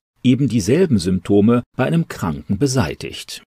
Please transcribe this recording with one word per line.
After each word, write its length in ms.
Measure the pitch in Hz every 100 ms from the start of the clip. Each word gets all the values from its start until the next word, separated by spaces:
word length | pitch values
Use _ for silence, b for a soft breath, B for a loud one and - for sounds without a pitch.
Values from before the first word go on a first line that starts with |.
| _ _
eben 260 | 123 127 143
dieselben 500 | 120 90 135 185 113
Symptome 640 | 82 92 - 101 104 120 - -
bei 80 |
einem 240 | 135 165 165
Kranken 500 | - 92 71 - 98
beseitigt. 840 | 139 131 80 - - - - - -